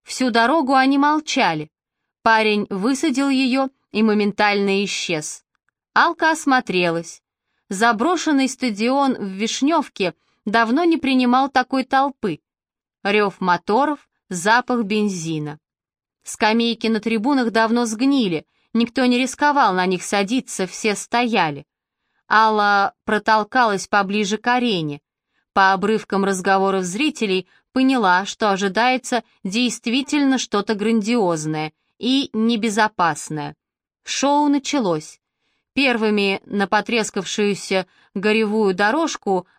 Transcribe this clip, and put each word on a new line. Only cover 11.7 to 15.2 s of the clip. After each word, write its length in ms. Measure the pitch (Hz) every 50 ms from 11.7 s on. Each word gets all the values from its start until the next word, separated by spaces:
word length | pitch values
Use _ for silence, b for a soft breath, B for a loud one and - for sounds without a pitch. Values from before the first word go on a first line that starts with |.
| 269 262 254
толпы. 560 | - 269 269 277 285 - - - 190 151 - _ _ _ _ _ _ _ _ _ _ _ _
Рёв 380 | - 196 202 214 208 196 - -
моторов, 640 | 190 185 175 170 - - 208 240 285 302 294 - _ _ _ _ _ -
запах 560 | 185 175 160 214 226 247 240 - 254 233 226
бензина. 760 | 190 214 214 208 208 190 175